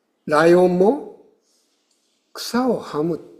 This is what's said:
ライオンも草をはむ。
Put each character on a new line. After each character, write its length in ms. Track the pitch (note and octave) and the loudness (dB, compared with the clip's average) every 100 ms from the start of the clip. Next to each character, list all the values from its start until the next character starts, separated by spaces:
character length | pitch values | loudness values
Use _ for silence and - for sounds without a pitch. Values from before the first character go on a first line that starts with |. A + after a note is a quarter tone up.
| _ _ - | _ _ -2
ラ 200 | D3+ E3 | 2 4
イ 80 | |
オ 120 | F3+ F3+ | 4 4
ン 120 | F3+ | 2
も 460 | G3+ D4 - - _ _ _ _ _ _ _ _ _ _ _ | 0 0 -6 -20 _ _ _ _ _ _ _ _ _ _ _
草 360 | - - A#3+ B3+ | -16 -6 -4 -2
を 100 | E3 | -4
は 240 | - D3 | -6 -6
む。 180 | E3 D#3 - | -4 -6 -12